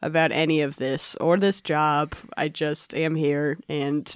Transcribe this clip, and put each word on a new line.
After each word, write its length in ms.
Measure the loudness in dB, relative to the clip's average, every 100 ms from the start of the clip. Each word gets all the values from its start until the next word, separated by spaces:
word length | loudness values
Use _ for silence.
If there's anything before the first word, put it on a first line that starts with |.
about 300 | -2 2 2
any 260 | 2 2 2
of 140 | 2 -2
this 380 | -4 -2 -2 0
or 160 | 2 4
this 240 | 4 0
job. 540 | -2 0 2 2 -2 -6 -12 -6
I 140 | -4
just 440 | -2 -2 -2 -4 -2
am 200 | -2 0
here, 420 | 0 2 0 -4 -6
and 420 | -4 -2 -2 -4